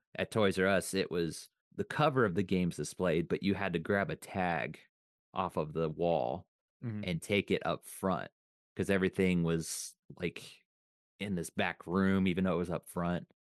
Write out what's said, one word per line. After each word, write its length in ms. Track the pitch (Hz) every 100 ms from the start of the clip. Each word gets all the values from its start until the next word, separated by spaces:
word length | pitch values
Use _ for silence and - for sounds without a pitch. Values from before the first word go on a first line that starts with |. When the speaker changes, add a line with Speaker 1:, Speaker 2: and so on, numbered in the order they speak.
| _ -
Speaker 1:
at 140 | 95
Toys 280 | 113 101 92
R 80 | 92
Us, 260 | 92 -
it 160 | 95 -
was 400 | 87 85 - - _ _ -
the 80 |
cover 400 | - - 151 131
of 100 | 110 87
the 60 |
games 320 | 92 92 87 78
displayed, 520 | 73 - 90 80 85
but 140 | -
you 120 | 98
had 180 | 95 98
to 40 | 85
grab 300 | 80 101 85
a 60 | 80
tag 600 | - 98 90 80 60 - _ _ _ _ _
off 220 | - 90 90
of 160 | 78
the 160 | 76 80
wall 560 | 78 87 80 60 82 - _ _ _
Speaker 2:
Mm-hmm. 220 | 123 107
Speaker 1:
and 160 | 104 82
take 280 | - 101 -
it 160 | 90 -
up 180 | 82 -
front 440 | - 95 80 50 - _ _ _ -
'cause 140 | 95
everything 520 | 98 92 - 92 90
was, 520 | 82 82 80 - - - _ -
like, 240 | 85 - - - _ _ _ _ _ _
in 140 | 101 90
this 140 | 82
back 360 | - 92 - -
room, 400 | 95 95 95 95
even 160 | 87
though 100 | 92 85
it 20 |
was 120 | 90
up 180 | 82 -
front, 400 | 87 87 87 - _